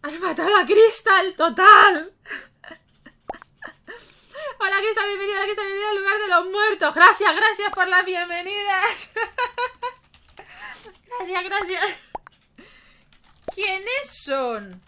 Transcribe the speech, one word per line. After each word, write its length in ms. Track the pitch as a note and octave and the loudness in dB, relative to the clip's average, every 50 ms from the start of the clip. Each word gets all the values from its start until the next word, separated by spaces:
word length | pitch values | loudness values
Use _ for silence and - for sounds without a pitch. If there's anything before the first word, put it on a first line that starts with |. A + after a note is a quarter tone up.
Han 180 | - D4 D4+ E4+ | -12 -12 -10 -6
matado 380 | F4+ F4+ D#4 - E4+ F4 G#4 | -6 -6 -4 -2 0 2 2
a 80 | G4 D#4 | 2 4
Crystal, 680 | A#3+ G#4 G#4 A4+ A4+ - - - - F#4+ F#4+ F#4+ F#4+ F#4 | 4 6 6 6 6 6 0 0 2 2 4 2 0 -2
total. 760 | - D#4+ E4 A3+ - F#4 G#4 G#4+ G#4+ G4+ G4 F4+ D4+ D#4+ F#4+ _ _ _ | 0 -2 0 2 6 8 10 10 10 8 6 4 2 -6 -10 _ _ _
<laughs> 2250 | - - - - _ _ _ - - E4 _ _ _ _ _ _ - _ _ _ - - - - _ _ _ - - - _ _ - A#4 A#4+ - - - - _ _ - C#5 D#5 C#5+ C5 _ | -16 -16 -16 -16 _ _ _ -20 -20 -20 _ _ _ _ _ _ -20 _ _ _ -16 -16 -16 -16 _ _ _ -20 -20 -20 _ _ -20 -20 -20 -20 -20 -20 -20 _ _ -16 -12 -12 -12 -8 _
Hola, 180 | A4 G4 G4 | -4 0 0
Crystal, 300 | G4 G4 A4 G#4+ A4 G4+ | 0 0 0 0 0 -2
bienvenida, 300 | G4+ G4+ F#4+ G4 G4 G#4 | -2 -4 -4 -4 -4 -2
hola, 80 | G4 G4+ | -2 -2
Crystal, 200 | G4+ G#4 G#4+ G#4 | -4 -4 -6 -6
bienvenida 240 | G4 G4 G4 G#4 G#4+ | -6 -6 -4 -4 -2
al 80 | G#4 | -2
lugar 220 | G4 G4 G4 G4+ G#4+ | -2 0 0 0 -2
de 80 | G#4 | -2
los 180 | G4 F4+ E4+ F4+ F#4 | 0 0 0 0 0
muertos. 420 | F#4+ G#4 G#4 A4 G#4 - E4+ D4 - | -2 0 0 0 0 0 -2 -2 4
Gracias, 400 | D4 F4 A#4 G#4 - G4+ F#4 D#4 | 6 6 6 6 4 0 0 2
gracias 380 | F4+ A4 A4+ G#4+ G4+ G4+ G4+ - | 2 0 0 0 -2 -6 -6 -2
por 140 | F#4+ F#4 | -2 -2
las 180 | F#4 F4+ F#4 F4+ | 2 2 0 0
bienvenidas. 1040 | F4+ F#4 F4 F4 F4 F4 F4 F4+ F#4 G4+ G#4 G4+ G#4 F#4+ F#4+ G4 A4+ G#4 - - - _ | 0 -4 -4 -4 -6 -6 -8 -8 -6 -6 -6 -2 -2 0 0 0 -2 -2 -6 -12 -10 _
<laughs> 40 | A4 A4+ - - - B4 B4 B4 - B4 B4 B4+ _ - B4 B4+ - _ _ _ - _ _ _ - - - - - - - - - - G#4+ F#4 _ _ _ B4 | -6 -6 -6 -4 -6 -6 -6 -4 -6 -6 -6 -8 _ -12 -12 -12 -12 _ _ _ -20 _ _ _ -20 -20 -20 -20 -18 -18 -16 -16 -18 -20 -20 -20 _ _ _ -10
Gracias, 260 | B4 F#4+ F4 F#4 F4+ F4+ | -10 -8 -6 -6 -6 -6
gracias. 400 | F#4+ G4 G#4 G4 F4 F#4 E4+ F4+ G4+ - - - _ _ - _ - _ _ _ _ _ - - - - - _ _ _ _ _ _ _ _ _ _ _ _ _ - - | -4 -6 -6 -4 -4 -4 -4 -4 -4 -6 -10 -18 _ _ -16 _ -16 _ _ _ _ _ -20 -20 -20 -20 -20 _ _ _ _ _ _ _ _ _ _ _ _ _ -14 -10
¿Quiénes 680 | F#4+ G4+ G4 F#4+ F#4+ G4 A4+ B4+ C#5 C#5+ - - - - | -6 -6 -6 -6 -6 -6 -6 -8 -6 -8 -10 -12 -12 -8
son? 560 | D4 C4+ C4+ C4 B3 A#3 G#3+ G3+ F#3+ F3+ F#3 _ | -6 -4 -4 -4 -4 -6 -8 -10 -14 -20 -20 _